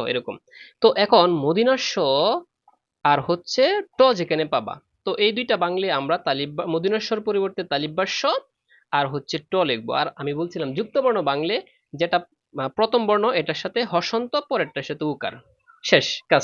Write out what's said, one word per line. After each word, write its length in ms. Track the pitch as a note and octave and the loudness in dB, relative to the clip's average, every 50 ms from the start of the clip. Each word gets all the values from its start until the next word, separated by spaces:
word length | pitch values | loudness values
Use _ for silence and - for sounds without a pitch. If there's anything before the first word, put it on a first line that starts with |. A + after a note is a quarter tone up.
| A#2+ A#2+ | -2 -2
এরকম। 260 | B2+ B2 - - G#2 - _ _ - - - - _ - | -2 -4 -4 -6 -10 -12 _ _ -20 -20 -20 -20 _ 4
তো 80 | - A3+ - | 4 4 4
এখন 300 | F#3+ G3+ G3+ - G#3+ F3 F3+ F3 D#3 | 4 2 6 6 6 6 6 4 2
মদিনার 420 | C3+ D3 E3 G3 A#3 B3 C4 B3+ - - | 2 2 2 2 2 2 2 0 -2 -4
স 60 | - G3+ E3+ C#3 C3+ C#3 D#3+ G3+ B3+ F4 F4 _ _ _ _ _ _ _ _ _ _ _ - | -4 -2 0 0 2 2 2 0 0 -2 -4 _ _ _ _ _ _ _ _ _ _ _ 0
আর 140 | D3 C#3+ C#3 | 2 2 2
হচ্ছে 420 | C3+ - F3 F3 - - - - C4 D#4+ G4 G#4 G4+ - _ | 2 0 -2 -2 -4 -4 0 2 2 2 2 0 -4 -2 _
ট 60 | - B3+ C4 A#3+ | 4 4 4 4
যেখানে 300 | F3+ E3+ - E3 D#3 D#3 | 2 -2 -2 -2 -2 -2
পাবা, 280 | D3+ D3 B2+ A2 G#2 - - _ _ _ _ - | 0 -2 -2 -4 -4 -10 -14 _ _ _ _ -6
তো 80 | G3 F#3 - | -6 -2 0
এই 140 | G#3 G#3+ A3 | 0 0 0
দুইটা 240 | A3+ B3+ A#3+ A#3+ | 0 -2 -2 -2
বাংলায় 360 | F#3 F3 F3 F3 F#3 G3 F#3+ D#3 | 0 0 0 -2 -2 -2 -2 -2
আমরা 240 | C3+ C#3 C#3 E3 F3 | -2 -2 -2 -2 -2
তালিব্যা-, 500 | - D#3 C#3 C3+ C#3+ C#3+ D3 D3+ - F3 | 0 -2 -2 -2 -4 -6 -6 -6 -4 -2
মদিনার 360 | D#3+ E3 E3+ F#3+ G#3 A3 G#3+ | -2 -2 0 0 -2 -2 -2
স্বর 120 | - A3+ G#3+ | -4 -4 -4
পরিবর্তে 420 | G#3+ A3 G3+ G3+ G3 F#3+ F#3+ - F3+ | -2 -2 -2 0 -2 -2 -4 -6 -6
তালিব্যাস্য 580 | E3+ C#3 C#3+ D3 D#3 D#3 F3 F#3+ F#3+ - - - C#4 E4+ C5+ - _ _ _ _ _ _ _ _ _ - | -4 -2 -2 -4 -4 -4 -4 -4 -2 -2 -2 0 0 0 -2 -4 _ _ _ _ _ _ _ _ _ -2
আর 140 | C#3+ C#3+ | 0 0
হচ্ছে 300 | C3+ C#3 C#3+ - - - D#3 | 0 -4 -8 -8 -6 -8 -8
ট 160 | - - - F#3+ F3 | -6 -2 0 0 0
লিখবো। 280 | C#3+ B2 A2+ A2 A#2 B2 | 0 0 -4 -4 -4 -2
আর 160 | C#3 D3+ D#3 - | -2 -2 -2 -4
আমি 160 | - C#3 C#3+ C#3+ | -8 -8 -6 -4
বলছিলাম 340 | D3 E3+ F3 - F3+ D3+ C3+ C3+ | -4 -6 -6 -6 -6 -6 -6 -4
যুক্ত 220 | D#3+ A3+ A3 - D4 | -6 -6 -4 -2 0
বর্ণ 200 | C4 B3+ A#3 G3+ D#3+ | 0 2 2 0 0
বাংলায় 400 | C#3 C#3 C#3+ D#3 E3+ G#3 D4+ F#4 _ _ _ _ _ - | 0 0 0 0 -2 -2 -4 -6 _ _ _ _ _ -6
যেটা, 240 | C#3+ E3 E3+ F#3 F3 F3 - _ _ _ _ - | -4 -2 0 0 0 -2 -2 _ _ _ _ -8
আহ, 160 | C#3 C3+ C3+ - | -6 -6 -4 -2
প্রথম 240 | - A3 A3+ A#3 A#3+ A3+ | 0 0 2 2 2 2
বর্ণ 180 | G#3 G#3 G#3 G#3 A3+ C4+ | 4 2 2 2 2 0
এটার 260 | C4 - - D3+ - - | 0 0 -2 -4 -6 -6
সাথে 180 | F#3+ - A#3 A#3+ | -6 -4 -4 -2
হসন্ত, 480 | - - A3+ A3+ - - A3+ B3 A#3+ - D4 C#4+ - | 0 0 -2 -2 -2 -2 -4 -4 -2 -4 -4 -4 -2
পরেরটার 380 | C#4 G#3+ D#3+ - - C#3 C#3 - | -2 -2 -2 -2 -4 -8 -6 -6
সাথে 160 | D3+ D3+ D#3 | -6 -4 -4
উকার। 300 | D3+ C#3+ - - F#2+ - B2 - _ _ _ _ _ _ _ - | -4 -4 -4 -6 -8 -8 -10 -14 _ _ _ _ _ _ _ -2
শেষ, 220 | - - D3 C3 - - - - - | 4 4 4 4 2 -4 -6 -2 2
কাজ 140 | E3 C#3 | 2 2